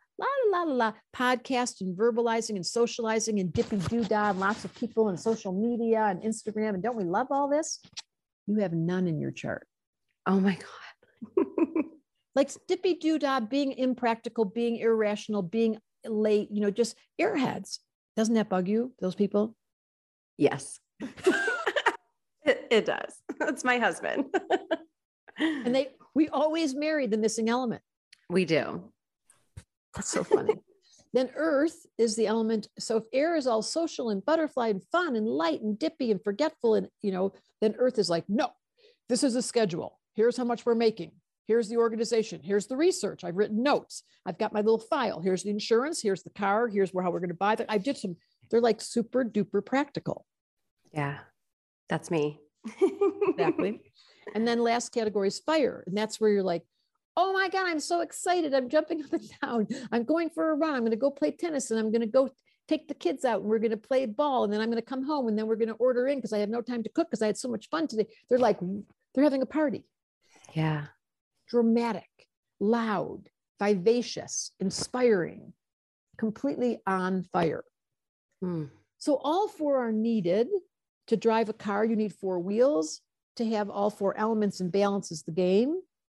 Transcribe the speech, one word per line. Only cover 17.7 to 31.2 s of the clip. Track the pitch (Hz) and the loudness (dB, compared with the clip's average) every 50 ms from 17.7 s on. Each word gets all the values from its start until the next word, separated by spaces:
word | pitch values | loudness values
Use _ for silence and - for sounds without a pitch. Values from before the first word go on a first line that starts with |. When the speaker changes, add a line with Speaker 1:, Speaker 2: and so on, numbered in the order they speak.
| - - _ _ _ _ _ _ _ | -12 -14 _ _ _ _ _ _ _
Speaker 1:
Doesn't | - 220 214 233 | 0 0 2 2
that | 220 208 214 | 2 2 2
bug | 190 185 180 180 | 0 0 0 2
you, | 208 220 240 254 - _ | 0 0 0 -2 -4 _
those | - 185 180 | -4 -4 0
people? | - 208 196 - 202 208 226 220 _ _ _ _ _ _ _ _ _ _ _ _ _ _ _ _ - | 0 0 2 2 2 0 0 -4 _ _ _ _ _ _ _ _ _ _ _ _ _ _ _ _ 2
Speaker 2:
Yes. | - 131 - 139 - - - - _ _ _ - | 2 2 2 0 -6 -12 -16 -18 _ _ _ -12
<laughs> | - - - - - 381 - 762 784 807 - - 659 415 - 571 - 427 - - _ _ _ _ _ _ _ _ - | -12 -12 -12 -2 0 0 2 2 0 -2 -4 -4 -4 -4 -2 -2 0 0 -2 -2 _ _ _ _ _ _ _ _ 0
It, | 302 - - - - | 0 0 0 0 2
it | 240 214 - | 2 2 2
does. | - - - - - - - _ - | 2 -2 -4 -6 -10 -14 -14 _ -12
<laughs> | - - | -8 -4
That's | - 302 285 - - | -4 -4 -4 -2 0
my | 254 247 247 | 0 2 2
husband. | 226 196 170 - - 73 - - 269 - - 381 | 2 0 0 -2 -4 -4 -2 -2 -2 -2 -2 -4
<laughs> | - - - - - - 330 - - - _ _ _ _ _ _ _ - - - | -2 0 -2 -2 -2 -2 -6 -6 -6 -10 _ _ _ _ _ _ _ -18 -6 -2
Speaker 1:
And | 302 320 311 277 233 240 247 | -2 -2 -2 -2 -2 0 0
they, | 269 285 - - - - _ - | 0 0 -2 -6 -18 -18 _ 0
we | 277 320 302 | 2 2 2
always | - 277 294 311 311 330 330 285 262 | 2 0 0 2 2 0 0 -2 -2
marry | 285 294 302 311 302 269 220 | -2 -2 0 0 0 0 0
the | 202 214 | 0 0
missing | 214 220 208 - 220 220 | 0 0 0 0 0 0
element. | 233 254 262 240 175 - - _ _ _ _ _ - - _ - | 0 0 0 -2 -4 -6 -10 _ _ _ _ _ -20 -20 _ -2
Speaker 2:
We | 175 190 185 | 0 0 2
do. | 151 165 143 - - - - 180 - _ _ _ _ _ _ _ _ _ _ _ _ _ - - _ _ _ _ _ - | 4 2 2 2 0 -4 -10 -12 -14 _ _ _ _ _ _ _ _ _ _ _ _ _ -20 -20 _ _ _ _ _ -12
Speaker 1:
That's | - 202 - | -10 -8 -4
so | - - - | -4 -4 0
funny. | - - - - - 427 - - _ _ _ _ | 2 2 2 2 2 -2 -2 -6 _ _ _ _
<laughs> | _ _ - _ _ - | _ _ -20 _ _ 0
Then | 240 | 0